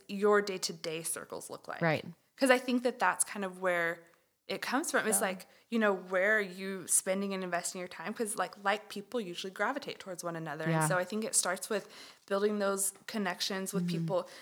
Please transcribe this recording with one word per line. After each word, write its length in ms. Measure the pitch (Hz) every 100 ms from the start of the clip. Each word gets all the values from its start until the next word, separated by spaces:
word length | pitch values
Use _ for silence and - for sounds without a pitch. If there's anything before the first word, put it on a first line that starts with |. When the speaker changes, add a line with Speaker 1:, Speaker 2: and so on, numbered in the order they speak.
| -
Speaker 1:
your 320 | 196 208 208
day-to-day 640 | 202 185 190 165 170 160
circles 480 | 165 - - - -
look 180 | - -
like? 140 | -
Speaker 2:
Right. 240 | 165 147 - - _ -
Speaker 1:
'Cause 120 | 269
I 60 | 254
think 280 | 254 247
that 140 | 247 240
that's 240 | 185 -
kind 220 | - 208
of 160 | 190 180
where 400 | 185 175 165 170 - _ _ _ -
it 140 | -
comes 280 | - 247 339
from. 160 | 247 202
It's 120 | 208
Speaker 3:
Yeah. 60 | 202
Speaker 1:
like, 180 | 185 - - -
you 100 | 226
know, 140 | 214
where 460 | 190 180 185 196 220
are 20 |
you 460 | 196 185 190 190 143
spending 460 | - 196 190 196
and 100 | 190
investing 360 | 185 175 175 185
your 80 | 180
time? 260 | - 170
'Cause, 220 | 214 214 -
like, 160 | 180 -
like 240 | 196 214 -
people 320 | 208 202 247
usually 300 | 175 175 190
gravitate 460 | 190 208 277 - -
towards 260 | 196 180
one 120 | 175 165
another. 280 | 160 151 160
Speaker 2:
Yeah. 120 | 160
Speaker 1:
And 80 | 156
so 80 | 180
I 80 |
think 200 | 185 214
it 100 | 220
starts 340 | - 185 185 -
with 180 | 208 - - - - -
building 320 | 196 208 208
those 320 | 196 196 196 - -
connections 680 | 226 190 180 - 190 190
with 120 | 196 175
Speaker 2:
Mm-hmm. 120 | 165
Speaker 1:
people, 300 | 165 180 180 -